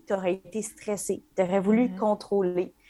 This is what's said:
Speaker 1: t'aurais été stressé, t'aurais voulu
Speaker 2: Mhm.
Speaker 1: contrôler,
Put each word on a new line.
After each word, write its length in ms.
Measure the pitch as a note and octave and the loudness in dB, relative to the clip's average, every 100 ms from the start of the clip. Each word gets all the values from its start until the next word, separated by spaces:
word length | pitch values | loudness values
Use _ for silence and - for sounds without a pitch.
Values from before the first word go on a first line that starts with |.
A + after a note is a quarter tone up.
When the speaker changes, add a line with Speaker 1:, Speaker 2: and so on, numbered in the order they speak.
| - | -4
Speaker 1:
t'aurais 280 | G3 F#3 | -2 0
été 280 | F#3+ - A3 | -2 -4 -8
stressé, 600 | G#3 - - G3+ - F#3+ - - | -8 -8 -6 -4 -4 -6 -4 -2
t'aurais 240 | F3+ G3 | 0 2
voulu 280 | F#3+ A3 B3 | 4 4 2
Speaker 2:
Mhm. 100 | F#3 | 0
Speaker 1:
contrôler, 760 | G#3+ G#3 - G3+ F3+ F3+ G3+ - | 0 0 0 0 2 0 -4 -8